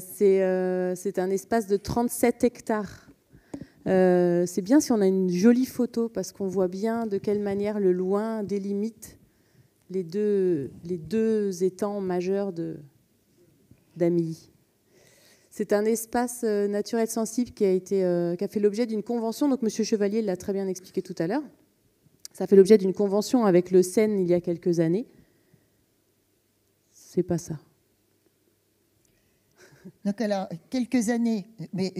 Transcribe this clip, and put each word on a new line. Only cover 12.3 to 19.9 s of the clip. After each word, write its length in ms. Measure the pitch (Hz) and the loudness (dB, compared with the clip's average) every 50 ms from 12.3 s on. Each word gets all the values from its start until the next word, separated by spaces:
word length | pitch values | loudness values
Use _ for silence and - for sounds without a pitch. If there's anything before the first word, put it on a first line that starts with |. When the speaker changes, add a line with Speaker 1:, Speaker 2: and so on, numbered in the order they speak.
| 196 196 202 196 | -2 -2 -2 -4
Speaker 1:
de, 240 | 175 165 165 165 156 147 147 139 _ _ _ _ _ _ _ _ _ _ _ _ _ _ _ _ - _ _ _ _ | -6 -8 -8 -8 -10 -12 -16 -20 _ _ _ _ _ _ _ _ _ _ _ _ _ _ _ _ -20 _ _ _ _
d'Amilly. 540 | 160 175 170 175 170 170 160 160 - - _ _ _ _ _ _ _ _ _ _ _ _ _ _ _ _ _ _ _ _ _ - | -2 0 2 2 0 -2 -2 -6 -12 -16 _ _ _ _ _ _ _ _ _ _ _ _ _ _ _ _ _ _ _ _ _ -8
C'est 200 | - 214 - 208 | -8 -2 0 0
un 100 | 202 208 | 0 2
espace, 600 | 220 226 220 - - - 240 247 247 247 - - | 0 0 -2 -4 -4 -4 -2 -2 -4 -4 -4 -4
euh, 240 | 220 208 208 208 202 | -2 0 0 0 0
naturel 400 | 202 208 208 - - 226 226 220 | -2 -4 -4 -2 -2 -2 -2 -2
sensible 420 | - 233 220 208 - - 247 226 | -2 -4 -4 -4 -2 -4 -4 -4
qui 140 | - - 208 | -2 0 2
a 60 | 190 | 2
été, 340 | 185 185 185 - 202 190 185 | 2 0 0 -2 -2 0 0
euh, 320 | 180 175 175 175 170 175 175 | 2 0 0 0 -2 -2 -4
qui 60 | 202 | -6
a 20 | 190 | -6
fait 140 | - 214 | -2 0
l'objet 240 | 208 208 196 208 247 | 0 0 2 0 -2
d'une 180 | 220 220 214 - | -2 -4 -6 -4
convention. 460 | - 240 240 220 226 220 - 294 285 | -4 -4 -4 -4 -4 -4 -2 0 0
Donc, 120 | 262 240 233 | 0 0 -2
Monsieur 200 | 214 - - 220 | -2 -2 -2 -2
Chevalier 380 | 208 | 0